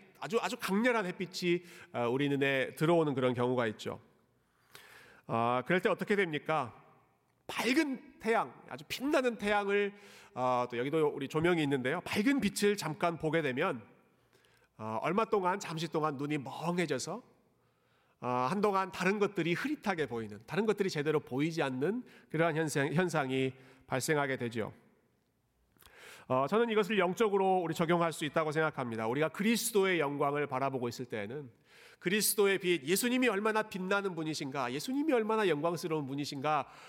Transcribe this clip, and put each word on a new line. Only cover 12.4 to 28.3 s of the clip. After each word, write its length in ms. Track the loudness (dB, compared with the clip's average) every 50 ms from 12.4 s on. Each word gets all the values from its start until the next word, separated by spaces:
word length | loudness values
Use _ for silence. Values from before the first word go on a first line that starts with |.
빛을 360 | 2 -2 0 0 0 2 2
잠깐 420 | 0 -2 -6 -4 -2 -2 -2 -2 0
보게 220 | -2 0 0 0
되면, 400 | 0 0 0 0 0 -2 -2 -4 -8 -14 -20 _ _ _ _ _ _ _ _ _ _ _ _ _ _ _ _ -12
아, 200 | -8 -6 -4 -4 -2
얼마 220 | -2 0 0 0
동안, 360 | 2 2 2 2 2 0 -2
잠시 260 | -4 -6 -6 -6 -4
동안 300 | -2 -2 0 0 0 -2
눈이 220 | -2 -4 -2 -4 -4
멍해져서, 840 | -4 -6 -10 -6 -4 -2 -2 0 0 0 -2 -4 -4 -6 -8 -10 -12 _ _ _ _ _ _ _ _ _ _ _ _ _ _ _ _ _ _ -8
아, 300 | -4 -2 0 2 2 0
한동안 400 | 0 2 2 2 2 2 0 -2
다른 300 | -4 -2 0 0 2 2
것들이 340 | 0 0 0 -2 -2 0 -2
흐릿하게 520 | -2 -2 -4 -4 -4 -4 -4 -2 -2 -2
보이는, 340 | -2 -4 -6 -6 -8 -10 -14 -12 -6
다른 180 | -4 -2 0
것들이 240 | 0 0 0 0 -2
제대로 300 | -2 -2 0 0 0 0
보이지 420 | 0 -2 -4 -2 -2 -2 0 0 -2
않는 400 | -2 -2 -2 -2 -2 -2 -4 -6 -12 -16 -20 -14 _
그러한 260 | -2 0 0 2 2
현상, 360 | 0 0 0 0 0 0 0 0
현상이 600 | 0 0 0 0 0 -2 0 0 0 0 -2 -2 -6 -16 -20 -20 -18 _
발생하게 520 | -4 -4 -2 0 2 2 2 2 0 0 -2
되죠. 340 | -4 -4 -4 -4 -6 -6 -8 -16 _ _ _ _ _ _ _ _ _ _ _ _ _ _ _ _ _ _ _ _ -20 -20 -20 -20 -20 -20 -20 -12 -6 -2
어, 180 | 0 2 2 2
저는 220 | 2 2 2 2
이것을 280 | 2 2 2 2 2 2
영적으로 600 | 2 2 2 2 2 2 4 4 4 4 2 2
우리 160 | 2 0 0
적용할 380 | 0 2 4 4 4 4 2 0
수 120 | -2 -4
있다고 280 | -2